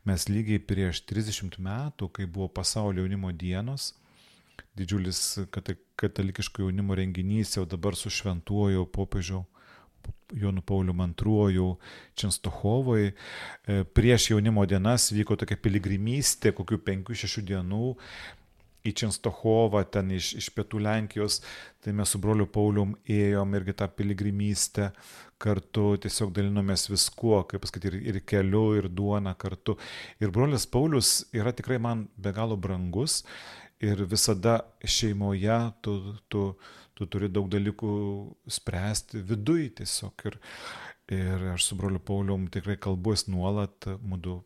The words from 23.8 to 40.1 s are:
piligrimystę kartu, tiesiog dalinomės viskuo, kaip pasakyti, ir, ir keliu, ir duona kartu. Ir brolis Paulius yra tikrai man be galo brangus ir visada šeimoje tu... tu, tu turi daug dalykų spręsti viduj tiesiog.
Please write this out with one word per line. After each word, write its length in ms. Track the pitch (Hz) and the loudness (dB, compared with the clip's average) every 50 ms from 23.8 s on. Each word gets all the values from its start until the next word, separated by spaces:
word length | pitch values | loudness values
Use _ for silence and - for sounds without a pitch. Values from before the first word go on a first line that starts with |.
| 104 92 | -4 -4
piligrimystę 1000 | - - 104 101 101 92 101 104 101 101 104 104 101 - - - - - 101 98 - - - - - - - - _ _ | -2 -2 -2 -2 0 0 0 -2 0 0 0 0 2 0 -2 -2 0 -2 -2 -2 -4 -8 -20 -20 -20 -20 -20 -20 _ _
kartu, 600 | - 107 104 95 - - - 110 104 104 101 98 | 0 0 0 0 -2 -2 0 2 4 4 2 2
tiesiog 340 | - 104 - - 110 98 | 0 -4 -2 -2 -2 0
dalinomės 560 | 87 101 101 101 101 104 98 98 98 90 - - | 0 0 0 2 2 2 2 2 2 0 0 0
viskuo, 540 | 101 92 - - - - - 117 107 98 90 | 2 0 0 0 0 0 4 6 6 6 4
kaip 180 | - - 98 | 2 -6 -6
pasakyti, 260 | - - - 92 82 95 | -6 -6 -8 -4 -4 -4
ir, 280 | 87 95 - 120 98 | -4 -4 -4 -4 -4
ir 60 | 95 | -4
keliu, 540 | - - 104 101 98 95 98 107 110 107 107 104 | -2 2 2 4 4 4 4 4 4 4 4 2
ir 100 | 95 92 | 0 0
duona 440 | 87 92 101 101 101 104 98 95 90 | -2 -2 0 0 0 0 0 -2 -6
kartu. 420 | - - 95 92 - _ - 101 - - - - - - - - _ | -6 -8 -10 -10 -6 _ -4 -4 -4 -6 -14 -14 -14 -14 -16 -6 _
Ir 140 | 107 101 | -2 0
brolis 340 | 87 107 131 147 143 123 - | 4 4 4 4 2 0 -2
Paulius 600 | - - 123 143 160 156 127 107 - - - - - | 0 2 2 2 4 4 4 4 4 2 2 -2 -4
yra 220 | - 113 104 123 | -4 -2 -2 0
tikrai 280 | 120 - - - 127 120 | -2 -2 -2 -2 -2 0
man 280 | 113 120 117 113 104 - _ | 0 -2 -2 -2 -4 -8 _
be 180 | - 95 104 | -6 -4 -4
galo 240 | 92 101 110 117 110 | -2 -2 -2 -2 -2
brangus 680 | 98 87 95 95 90 90 90 85 98 135 156 - - - - - - - - - - - - _ _ | -2 -2 -2 -2 -2 -2 -2 0 0 0 0 -2 -4 -4 -8 -18 -18 -16 -18 -18 -20 -20 -20 _ _
ir 260 | - 104 101 95 101 | 0 0 2 2 0
visada 560 | 90 107 107 - - 107 92 90 117 117 110 - - _ _ | 0 2 2 4 2 2 4 4 4 4 4 0 -4 _ _
šeimoje 800 | - - - - 120 107 104 98 101 101 98 95 95 107 113 117 117 117 107 - | -4 -2 0 2 2 0 0 0 0 0 0 0 2 2 2 2 2 -2 -6 -6
tu... 160 | - 107 104 98 95 101 104 107 - | -4 -2 -2 -2 -4 -8 -12 -14 -12
tu, 180 | _ - 104 98 98 92 - - - - - - _ | _ -2 0 0 0 -2 -6 -14 -20 -20 -20 -20 _
tu 160 | _ - 104 87 | _ -8 -8 -4
turi 220 | - 98 98 101 | -2 -2 -2 0
daug 160 | 90 104 98 92 | 0 0 0 2
dalykų 420 | 95 101 98 104 101 - 110 107 104 104 104 101 101 98 101 - - _ _ | 0 2 2 0 -2 -2 -2 -2 -2 0 -2 -2 -4 -6 -8 -12 -16 _ _
spręsti 760 | - - - - - 90 87 92 104 107 98 - - - 110 92 | -8 -8 -6 -6 -4 -4 -2 -2 -2 -2 -4 -6 -6 -10 -8 -4
viduj 460 | 92 117 104 104 131 165 170 156 123 | -2 -2 0 2 2 2 2 2 -2
tiesiog. 540 | - - 98 - - - - - | -6 -8 -8 -6 -6 -6 -6 -10